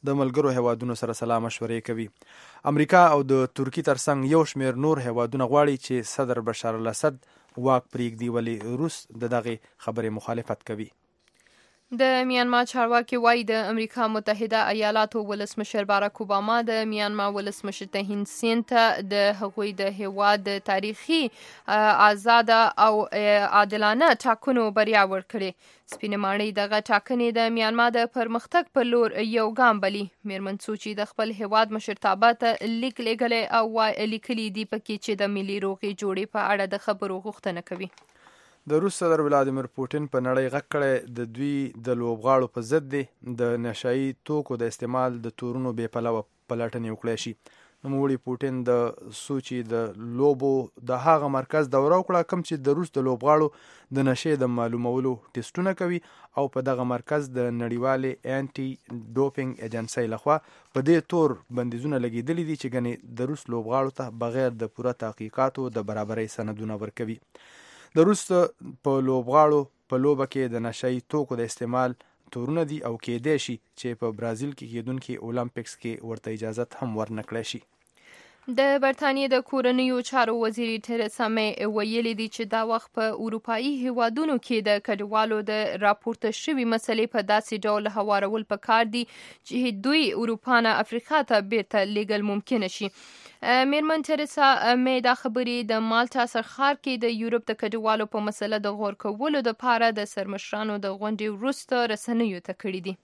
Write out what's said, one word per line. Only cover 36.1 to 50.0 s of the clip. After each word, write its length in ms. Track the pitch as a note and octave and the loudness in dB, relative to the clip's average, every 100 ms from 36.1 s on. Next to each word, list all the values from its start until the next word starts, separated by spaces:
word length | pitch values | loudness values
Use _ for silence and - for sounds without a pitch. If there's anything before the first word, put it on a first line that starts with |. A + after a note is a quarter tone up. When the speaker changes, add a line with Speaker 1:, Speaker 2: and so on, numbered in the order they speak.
| F#3 G#3+ | -2 -4
Speaker 2:
په 60 | G#3+ G3+ | -2 0
اړه 160 | G3+ G3 | 0 0
د 100 | G3+ - | -2 -4
خبرو 360 | G3 G3+ F#3 G3 | -4 -4 -6 -8
غوښتنه 400 | G3 G3+ F3 - | -8 -6 -6 -8
کوي. 200 | F3+ F#3+ - _ _ - _ _ _ - | -10 -10 -12 _ _ -20 _ _ _ 0
Speaker 1:
د 60 | D3+ | 2
روس 120 | G3 | 2
صدر 260 | - E3+ D#3 | 0 2 2
ولادیمیر 460 | D3 C#3+ C#3 C3+ B2 | 4 4 2 0 -6
پوتین 320 | - B2+ D3+ D3 | -8 -6 -4 -2
په 140 | C3 | -2
نړۍ 260 | B2+ C3 C3 | 0 0 0
غږ 120 | C#3 - | -4 -4
کړی، 200 | D3 C#3 C3 - A#2+ | 0 2 0 -2 -10
د 80 | A#2 | -8
دوی 240 | A2+ C#3+ C#3+ C3+ - A#2 | -4 -4 -2 -4 -6 -4
د 20 | A#2+ | -2
لوبغاړو 480 | A#2+ A2+ A#2+ C3+ B2 | -2 0 4 4 2
په 60 | - | -4
ضد 260 | A2+ D#3 C3+ | 0 0 0
دی، 80 | C#3+ C3 _ A#2+ A#2 | -4 -4 _ -12 -2
د 20 | A#2+ A#2+ A#2 | 0 0 -4
نشهیي 420 | G#2+ B2+ B2+ C3+ C3 | -4 -2 -2 -2 -6
توکو 320 | - D3+ C#3 A#2+ | -4 -4 -4 -4
د 60 | A#2 | -4
استعمال 460 | - A#2+ B2+ B2+ A#2+ A2+ | -6 -4 -2 -2 -2 -10
د 80 | - | -8
تورونو 300 | B2 B2 B2+ | -8 -4 -4
بې 200 | A2+ A2+ | -4 -4
پلوه 280 | A#2 A#2 A2+ - _ _ | -4 -2 -2 -4 _ _
پلټنې 420 | A#2 A#2 A#2+ A2+ | -4 -4 -6 -8
وکړای 260 | A2 A#2 A2+ | -6 -4 -4
شي. 160 | - A2 - _ _ _ | -6 -12 -18 _ _ _
نوموړي 320 | C3+ C#3 C#3 C3 | -4 0 0 0
پوتین 320 | - B2 C#3 B2+ B2 | -4 -6 -4 -4 0
د 20 | B2 A#2+ - - G#2+ | 2 2 -4 -16 -18
سوچي 420 | - C#3 - B2+ | -6 -6 -4 -8
د 120 | A2+ A#2 A2+ F#2+ | -4 -4 -4 -8